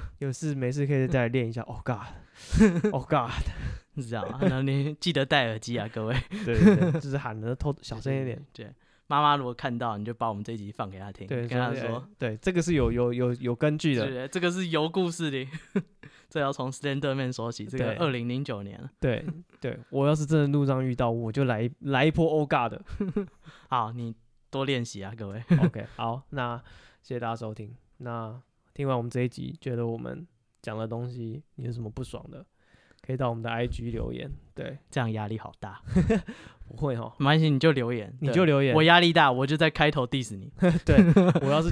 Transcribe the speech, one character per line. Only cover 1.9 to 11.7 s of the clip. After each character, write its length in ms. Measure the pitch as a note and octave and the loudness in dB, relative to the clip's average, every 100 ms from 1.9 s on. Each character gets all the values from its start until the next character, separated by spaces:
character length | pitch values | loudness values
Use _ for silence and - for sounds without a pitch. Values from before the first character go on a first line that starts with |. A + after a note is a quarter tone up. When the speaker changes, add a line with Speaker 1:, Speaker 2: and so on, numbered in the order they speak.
| A2 G2 - - - - - G#3 E3+ G#3 | -6 -6 -16 -20 -20 -2 6 6 6 0
Speaker 1:
<laughs> 0 | |
“Oh 160 | C#3+ B2 | -2 0
God。” 220 | D3 A#2+ - - - - - - - | 0 0 -2 -4 -4 -8 -8 -10 -10
Speaker 2:
是 100 | A#2+ | -6
这 100 | A2+ | -6
样 80 | |
啊， 140 | - - | -6 0
那 220 | C#3+ C3 | 0 2
你 320 | C3+ C#3 C#3+ | 0 0 -2
记 180 | D3+ - | -4 -2
得 140 | C#3+ C3+ | 0 2
戴 220 | D3 A#2+ | 2 0
耳 100 | A2 | -2
机 180 | A2+ A#2 | -4 -4
啊， 100 | G#2+ | -4
各 140 | A2+ A2 | -6 -2
位。 100 | B2+ - | -2 -2
Speaker 1:
<laughs> 160 | G3+ F#3+ | -8 -2
对， 120 | A#2 | 8
对， 180 | F#3+ F#3 | 8 8
对， 160 | F3+ D#3 | 4 0
就 120 | C#3+ | -4
是 80 | C3+ | -6
喊 200 | B2+ A2 | -6 -6
得 160 | A2+ | -6
偷-， 200 | B2+ D3 C#3+ | -4 -4 -4
小 180 | - A2 | -8 -8
声 100 | C3+ | -4
一 140 | C3+ | -4
点。 120 | C3 A2+ C#3+ | -4 -8 -12
Speaker 2:
对， 140 | - | -18
对， 60 | G#2+ | -18
对。 40 | - _ _ _ | -20 _ _ _
妈 140 | D3 | 2
妈 160 | D3 C#3+ | 4 2
如 80 | |
果 80 | B2+ | 0
看 240 | A#2+ C#3 A#2 | -4 -4 -2
到， 220 | A#2+ G#2 | -4 -4
你 60 | |
就 100 | G#2 | -6
把 160 | A#2 A2+ | -4 -4
我 20 | |
们 100 | G2+ | -4
这 120 | G#2 | -8
一 20 | A#2 | -8
集 160 | G2+ | -10
放 160 | - G#2+ | -10 -10
给 100 | F#2+ | -10
她 140 | G2 | -14
听， 140 | F#2+ G2 | -14 -8
Speaker 1:
对， 200 | B2+ A#2+ | -6 -2
Speaker 2:
跟 120 | B2 | 0
她 160 | B2 | 0